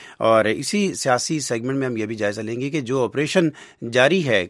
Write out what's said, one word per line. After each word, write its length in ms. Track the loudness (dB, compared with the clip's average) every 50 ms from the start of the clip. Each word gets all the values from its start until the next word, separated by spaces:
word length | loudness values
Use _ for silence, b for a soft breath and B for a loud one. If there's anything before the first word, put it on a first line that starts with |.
| B B B B
اور 280 | 2 4 4 4 4
اسی 480 | 2 0 -2 -4 -2 -2 0 0 0 -2
سیاسی 460 | -2 0 0 0 0 0 -2 -4 -4
سیگمنٹ 380 | -4 -4 -4 -4 -2 -4 -2 -2
میں 100 | -2 -2
ہم 100 | -2 -4
یہ 80 | -4
بھی 100 | -4 -4
جائزہ 260 | -2 -2 -2 -2 -4
لیں 200 | -6 -6 -6 -6
گے 80 | -6 -4
کہ 120 | -4 -4
جو 220 | -4 -2 0 0 0
آپریشن 460 | 0 0 -2 -2 0 2 2 2 2 B B B B B B -10 -2
جاری 360 | 2 4 4 6 4 2 2 2
ہے 200 | 2 2 2 0